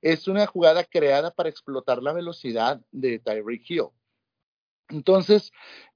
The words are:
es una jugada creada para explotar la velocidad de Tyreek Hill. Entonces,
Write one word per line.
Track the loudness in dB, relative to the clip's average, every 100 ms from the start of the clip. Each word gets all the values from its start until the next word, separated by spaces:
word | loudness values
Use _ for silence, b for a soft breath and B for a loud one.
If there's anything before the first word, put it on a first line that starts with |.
es | -2 -2 0
una | 0 0
jugada | 4 4 4 2
creada | 0 2 2 0
para | -4 -6
explotar | -6 -10 -8 -4 -4
la | -4
velocidad | -6 -8 -10 -6 -2 -2 -2 _
de | -6 -4 -4
Tyreek | -6 -6 -6 -10 -6
Hill. | -6 -6 _ _ _ _ _ _ _ _ _ -14
Entonces, | -6 2 2 4 2 2 -18 B B B